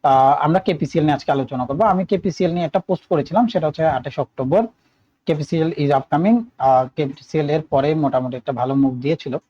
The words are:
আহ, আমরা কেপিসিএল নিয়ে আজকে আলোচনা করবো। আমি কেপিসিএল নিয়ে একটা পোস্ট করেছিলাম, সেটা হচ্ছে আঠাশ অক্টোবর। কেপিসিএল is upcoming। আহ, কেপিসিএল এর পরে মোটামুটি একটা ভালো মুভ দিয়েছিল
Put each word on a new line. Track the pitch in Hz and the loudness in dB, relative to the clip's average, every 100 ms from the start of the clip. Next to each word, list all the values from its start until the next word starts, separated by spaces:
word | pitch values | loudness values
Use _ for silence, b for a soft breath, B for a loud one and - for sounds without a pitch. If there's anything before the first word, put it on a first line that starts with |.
আহ, | 143 131 135 143 | 4 4 4 4
আমরা | 151 175 | 2 0
কেপিসিএল | 185 156 143 170 | 0 -4 -2 0
নিয়ে | 151 | 2
আজকে | 139 - | 0 0
আলোচনা | 139 123 127 127 | -2 -2 -6 -4
করবো। | 143 | 0
আমি | 220 185 190 | 2 2 0
কেপিসিএল | 196 185 - 180 | -2 -2 -2 -2
নিয়ে | 175 165 | 0 -2
একটা | 190 | -4
পোস্ট | - 180 _ | -2 -6 _
করেছিলাম, | 165 - 190 240 | -2 0 0 2
সেটা | 190 156 | 0 -2
হচ্ছে | 147 160 | 0 0
আঠাশ | 131 139 139 | 0 -6 -6
অক্টোবর। | 135 - 131 180 233 _ _ _ _ _ - | -8 -4 0 0 0 _ _ _ _ _ -4
কেপিসিএল | 156 147 165 160 | -2 -2 -2 -2
is | 160 143 | 0 0
upcoming। | 135 - 151 190 233 233 _ | 0 0 0 2 2 0 _
আহ, | 135 131 131 - | 2 2 2 -4
কেপিসিএল | 139 139 - 156 147 | -6 -8 -6 -4 0
এর | 156 | -2
পরে | 156 143 143 | 0 0 0
মোটামুটি | 156 143 131 127 123 | 0 0 0 -4 -8
একটা | - | -6
ভালো | 120 127 | -4 0
মুভ | 135 135 | 2 2
দিয়েছিল | 127 139 160 139 127 | 0 -4 -4 -4 -8